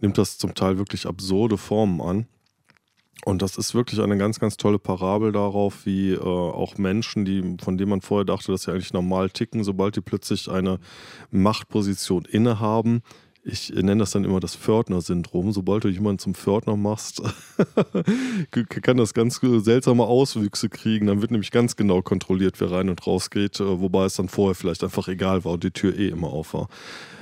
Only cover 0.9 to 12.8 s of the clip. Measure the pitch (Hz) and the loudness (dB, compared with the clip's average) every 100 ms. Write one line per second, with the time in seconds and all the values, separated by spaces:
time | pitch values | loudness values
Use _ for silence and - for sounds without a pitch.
0.9 | 92 - 87 92 95 113 98 - 107 107 | -6 -8 -8 -2 0 2 0 0 0 2
1.9 | 82 82 98 117 _ _ _ _ _ _ | 0 -2 -2 -4 _ _ _ _ _ _
2.9 | _ _ - - 92 95 - - 117 120 | _ _ -8 -2 0 -2 -4 -2 -2 -2
3.9 | 107 101 101 104 110 110 - 104 104 - | 0 0 2 0 0 -4 0 0 0 0
4.9 | 92 92 104 110 104 101 101 101 - 95 | -2 0 0 0 0 -2 0 -2 -2 -4
5.9 | 95 95 92 92 90 87 85 90 - 95 | 0 0 0 0 -2 -2 -4 -6 -2 -2
6.9 | 104 - 110 95 95 92 90 - 92 98 | -2 -2 -2 -2 -2 -2 -6 -4 -2 0
7.9 | 98 - 104 92 92 - 95 - 92 90 | -2 0 0 0 -2 -2 -4 -2 -6 -4
8.9 | 92 90 92 95 - 117 113 101 95 98 | -2 0 0 0 -2 -4 -2 -2 0 0
9.9 | 104 - 104 - 104 - 95 90 92 - | -2 -4 -6 -2 -4 -2 -2 0 -2 -6
10.9 | - - - - 98 98 113 - 110 98 | -20 -20 -20 -4 2 2 2 -2 -2 -2
11.9 | 95 - 90 - 107 120 107 107 113 | -2 0 -2 0 2 2 2 2 2